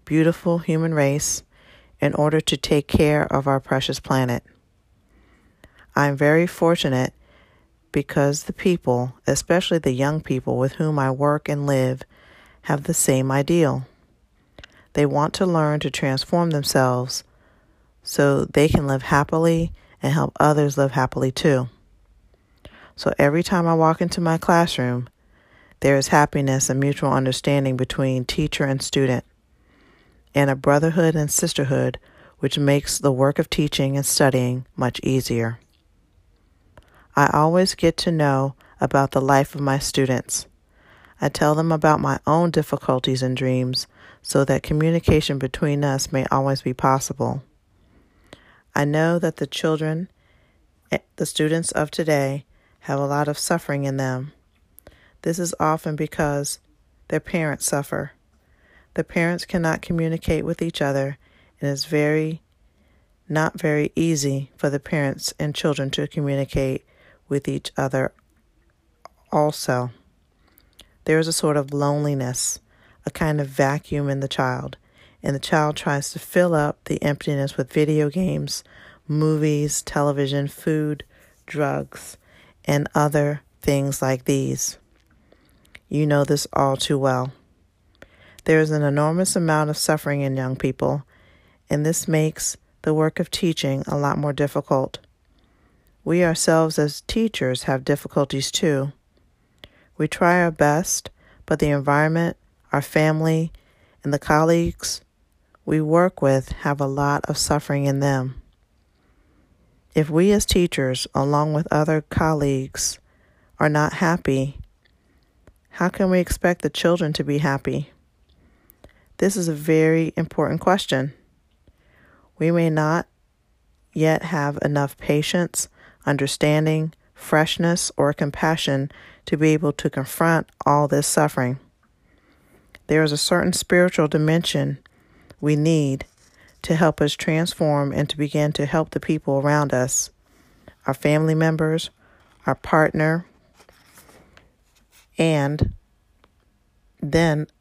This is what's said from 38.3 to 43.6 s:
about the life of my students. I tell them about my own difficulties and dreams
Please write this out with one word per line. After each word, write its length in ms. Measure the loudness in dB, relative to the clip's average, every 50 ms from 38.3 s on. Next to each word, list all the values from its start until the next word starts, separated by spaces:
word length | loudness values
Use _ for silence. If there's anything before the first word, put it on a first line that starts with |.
| 2 2 0 -2 -4 _ -18 -16 -8 -4
about 320 | -2 0 2 2 2 2
the 100 | 2 0
life 340 | 2 4 4 4 2 0 -2
of 60 | -4
my 180 | -2 0 0 -2
students. 640 | -2 -2 -2 0 0 0 0 -2 -4 -6 -8 -8 -8 -10 _ _ _ _ _ _ _ -20 -20 -20 -20 -20 -10 -6
I 60 | -4
tell 260 | -4 -2 0 2 2 2
them 180 | 2 2 0
about 280 | 2 2 4 4 4 4
my 200 | 2 0 -2 -2 0
own 240 | 2 2 4 4 2
difficulties 720 | 2 0 -2 0 -2 -4 0 0 -2 0 0 -2 -2 -2
and 140 | -2 -2 -2
dreams 520 | -2 0 0 0 0